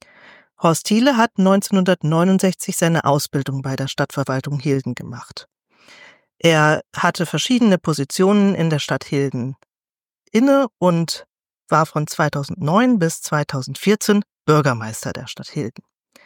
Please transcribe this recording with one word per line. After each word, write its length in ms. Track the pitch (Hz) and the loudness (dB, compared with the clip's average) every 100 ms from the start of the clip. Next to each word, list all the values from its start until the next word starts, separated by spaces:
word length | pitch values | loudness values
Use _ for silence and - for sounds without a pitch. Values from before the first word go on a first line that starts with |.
| - _ - - _ _ | -20 _ -20 -20 _ _
Horst 260 | 170 160 - | 0 0 0
Thiele 300 | 214 269 233 | 2 4 4
hat 220 | 233 - | 2 2
neunzehnhundertneunundsechzig 1400 | 190 196 - 196 185 180 151 160 185 190 190 - - - | 2 2 2 0 2 0 0 2 2 2 2 -2 -6 -2
seine 280 | 165 165 | 0 2
Ausbildung 580 | 131 143 - 143 135 135 | 0 0 -2 -6 -4 -6
bei 120 | 135 | -6
der 140 | 135 135 | -6 -6
Stadtverwaltung 720 | - 143 - 135 131 139 143 | -4 -4 -4 -4 -4 -4 -4
Hilden 340 | 147 135 127 | -2 -2 -4
gemacht. 540 | 120 - 117 - - - _ _ _ _ - - _ _ _ | -10 -12 -16 -16 -20 -20 _ _ _ _ -20 -20 _ _ _
Er 440 | 165 156 151 156 - | 2 4 4 2 -4
hatte 320 | - 175 - 165 | -2 -2 -2 -4
verschiedene 520 | 156 - 247 233 180 | -4 0 2 4 2
Positionen 760 | - 147 139 - 190 208 196 | 0 -4 -4 0 2 4 2
in 160 | 180 165 | 2 0
der 80 | 151 | -2
Stadt 240 | - 139 | -4 -6
Hilden 540 | - 143 139 131 127 135 _ _ _ _ _ _ _ | -4 -4 -2 -4 -6 -10 _ _ _ _ _ _ _
inne 380 | 220 269 277 254 - | 2 4 4 0 0
und 480 | 180 170 165 - - _ _ _ _ | 0 2 -2 -6 -14 _ _ _ _
war 160 | 156 | 0
von 220 | 160 151 151 | 2 -2 -4
zweitausendneun 920 | - 151 147 135 - 143 196 254 226 | -2 -2 -2 -8 -6 0 2 2 2
bis 220 | 165 - | 0 -4
zweitausendvierzehn 1000 | - 151 147 135 - 135 190 214 - 208 - _ | -4 -4 -4 -6 -8 -4 0 0 2 0 -2 _
Bürgermeister 680 | - 151 143 117 110 110 - | 2 2 2 -2 -6 -8 -10
der 140 | - 123 | -10 -12
Stadt 220 | - - | -14 -12
Hilden. 340 | 151 117 - - _ _ _ | -8 -8 -10 -20 _ _ _